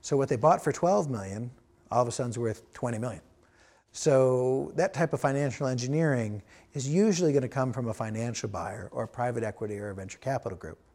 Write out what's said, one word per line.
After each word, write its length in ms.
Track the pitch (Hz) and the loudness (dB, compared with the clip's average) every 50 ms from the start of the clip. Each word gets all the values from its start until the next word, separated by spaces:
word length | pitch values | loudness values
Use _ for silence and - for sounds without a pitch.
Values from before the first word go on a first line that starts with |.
So 160 | _ - 151 | _ 0 2
what 140 | 139 139 127 | 2 2 2
they 60 | 147 | 0
bought 280 | 123 107 156 175 196 - | 4 6 4 4 4 2
for 80 | 160 139 | -2 -2
twelve 380 | - - 170 196 208 185 147 | 0 2 2 2 2 2 0
million, 400 | 131 110 95 95 98 107 120 120 123 - _ _ _ _ _ _ | -4 -4 -4 -6 -6 -8 -8 -10 -12 -16 _ _ _ _ _ _
all 100 | - 120 | 2 2
of 80 | 123 120 | 2 2
a 40 | 113 | 0
sudden 180 | - 131 123 | -4 -4 -4
is 80 | 113 120 | -2 -2
worth 240 | 120 113 107 - - _ _ | -2 -2 -2 -4 -10 _ _
twenty 240 | - - 123 117 | -6 -4 -4 -2
million. 240 | 107 117 123 107 90 - _ _ _ _ _ _ _ _ _ _ _ _ _ _ | -2 -4 -6 -6 -8 -14 _ _ _ _ _ _ _ _ _ _ _ _ _ _
So 800 | - - 156 143 131 131 127 127 127 127 127 131 135 143 - - | -2 2 4 6 6 6 6 4 4 2 2 2 0 0 -4 0
that 200 | 147 170 190 - | 0 0 0 2
type 180 | 135 170 156 - | 0 0 0 0
of 80 | 139 | 0
financial 460 | - 143 135 139 147 139 110 - 147 | 0 0 2 2 0 -2 -2 -2 -2
engineering 760 | 131 131 123 117 127 139 156 165 156 139 123 113 107 104 104 - _ - - - _ _ | -2 -2 -2 -2 -2 0 2 2 2 2 2 0 -2 -4 -8 -10 _ -20 -20 -20 _ _
is 160 | 147 123 135 | -6 -4 0
usually 460 | 151 180 208 226 196 165 180 160 143 | 2 4 4 4 4 4 4 4 4
gonna 120 | 143 127 | 4 2
come 280 | 117 - 139 131 131 117 | 2 0 0 0 0 0
from 140 | 131 123 113 | -2 -2 -4
a 60 | 107 | -2
financial 540 | - 113 110 107 110 117 120 117 - - 110 | -4 -4 -4 -4 -4 -4 -4 -4 -6 -6 -6
buyer 400 | 101 90 87 104 - - - - | -6 -6 -6 -6 -6 -8 -10 -10
or 160 | - 127 113 | -6 -6 -6
private 380 | 110 - - 120 123 120 120 110 | -6 -4 -4 -2 -2 -2 -2 -4
equity 340 | 107 104 - 113 104 104 101 | -4 -4 -6 -6 -6 -6 -6
or 120 | 101 104 | -6 -8
a 40 | 98 | -8
venture 240 | 98 98 98 - - | -8 -10 -12 -14 -10
capital 380 | - 131 135 123 - 110 95 | -6 -4 -4 -4 -4 -6 -10
group. 220 | 87 - 80 - _ _ _ | -8 -12 -14 -14 _ _ _